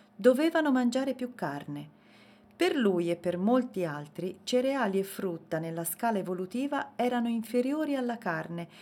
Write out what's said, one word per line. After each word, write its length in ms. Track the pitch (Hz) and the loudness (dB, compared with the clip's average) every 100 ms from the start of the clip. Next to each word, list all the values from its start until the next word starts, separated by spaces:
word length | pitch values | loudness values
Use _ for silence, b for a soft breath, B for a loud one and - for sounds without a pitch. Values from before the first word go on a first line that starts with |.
| B | B
dovevano 560 | - 240 262 320 320 302 | 2 6 6 4 4 4
mangiare 440 | 254 240 254 269 | 4 2 0 -2
più 200 | 254 247 | -4 -6
carne. 640 | - 160 143 147 143 151 B B B B B B | -6 -6 -6 -8 -10 -12 B B B B B B
Per 220 | - 349 311 | -2 0 4
lui 340 | 208 175 170 | 4 4 2
e 60 | 170 | 0
per 220 | 180 175 | -2 0
molti 480 | 202 254 247 190 165 | 4 4 2 -2 -4
altri, 540 | 147 147 - 180 - | -4 -10 -8 -8 -8
cereali 540 | - 247 262 277 214 196 | -2 0 2 0 0 0
e 40 | |
frutta 560 | 190 - 190 165 - 160 | -2 -4 -6 -6 -4 -4
nella 240 | 165 165 | -4 -4
scala 360 | 165 - 233 208 | -6 -2 0 0
evolutiva 760 | 175 180 185 240 277 277 - | -2 -4 -4 -4 -2 -2 -4
erano 340 | - 247 240 233 | -2 0 0 0
inferiori 680 | 233 220 247 262 302 302 269 | -2 0 0 0 0 -2 -2
alla 220 | 240 226 | -2 -4
carne, 500 | 185 160 165 170 165 B | -4 -4 -4 -8 -10 B